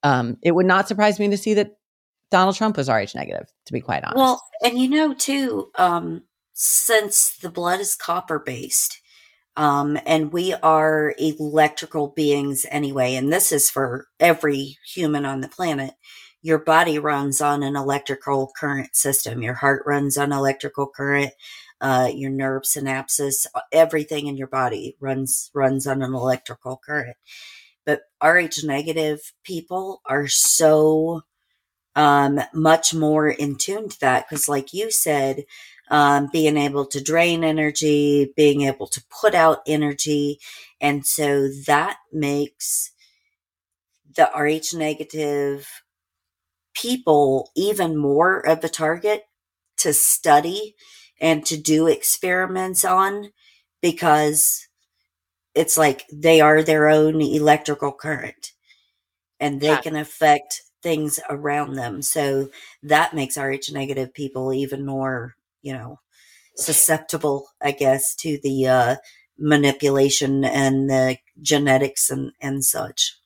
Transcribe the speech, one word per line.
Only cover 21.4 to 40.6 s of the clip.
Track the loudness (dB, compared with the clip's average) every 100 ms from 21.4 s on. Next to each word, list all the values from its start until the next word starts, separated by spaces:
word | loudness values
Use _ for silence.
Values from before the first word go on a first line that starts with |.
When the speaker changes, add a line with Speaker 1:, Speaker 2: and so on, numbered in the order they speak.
| -20 -20 -20 _
Speaker 2:
uh, | 0 2 2
your | -2 -6
nerve | -4 -4 -4
synapses, | -4 -4 -4 -6 -4 -4 -2 -2 -4 -8
uh, | 0
everything | 4 4 4 -4 -6 -6
in | -8
your | -6
body | -2 -2 -4 -10 -10
runs, | -6 -4 -2 -6 -6
runs | 0 0 0 -2
on | -4
an | -4
electrical | -2 -2 -2 -6 -14 -12 -14 -8
current. | -8 -8 -14 _ -20 -20 -20 _ _ -4
But | -4 _ _
R | 4 4
H | 0 -6
negative | -4 -4 -4 -2 -2 -4 -10 _
people | -10 -10 -6 -8 -8 -10 -4
are | -4 -2
so, | 0 2 4 4 6 4 4 0 -4 _ _ _ _ _ _ _ 2
um, | 4 6 4 0 -2
much | 0 4 4 2
more | 0 2 4 2
in | 0 -4 -4
tune | -6 -6 -8
to | -2
that, | 0 0 -2
'cause | -6 -2
like | -2 -4
you | -8 -2
said, | -2 0 0 0 -4 -8 -18 -20 -20 _
um, | 2 4 4 2
being | 2 2 2
able | 0 -2 -4
to | -6
drain | -2 2 2 2
energy, | 0 0 0 0 2 2 4 4 2 4
being | 4 4
able | 0 -2 -8
to | -10 _
put | 0 2
out | 4 4 2 -2
energy. | -2 -2 -4 -2 0 -2 -4 -12 -20